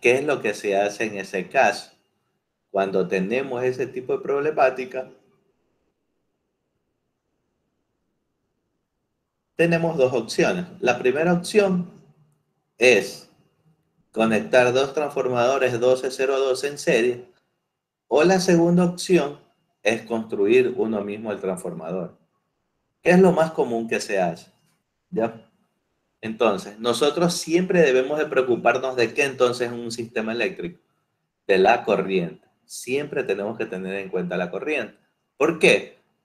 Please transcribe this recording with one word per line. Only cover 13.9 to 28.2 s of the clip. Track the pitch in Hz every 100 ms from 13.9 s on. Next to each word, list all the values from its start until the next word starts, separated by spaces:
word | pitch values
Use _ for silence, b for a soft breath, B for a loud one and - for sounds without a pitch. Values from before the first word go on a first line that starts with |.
| _ _
conectar | - 113 107 110 127 123
dos | 123 139
transformadores | - 147 139 127 123 120 135 131 123
doce, | 123 127 135
cero, | 127 131 135
doce | 135 127 143
en | 143
serie, | - 131 120 120 - _ _ _ _ _ _ _ _
o | 131
la | 165 190
segunda | 180 170 170 175
opción | 175 175 - 175 143 147 _ _ _ _
es | 101 113
construir | - 113 110 101 101 123 120 -
uno | 110 110
mismo | 101 101 113
el | 98
transformador, | 95 90 90 85 80 92 85 - _ _ _ _ _ _ _ _
que | -
es | 180
lo | 185
más | 165 160
común | - 131 117 113
que | 110
se | - 98
hace, | 87 85 - _ _ _ _ _ _
¿ya? | 95 113 113 - _ _ _ _ _ _ _
Entonces, | 110 110 117 98 101 104
nosotros | 117 117 147 156 170
siempre | 175 - 165 185 185
debemos | 151 127 131
de | 151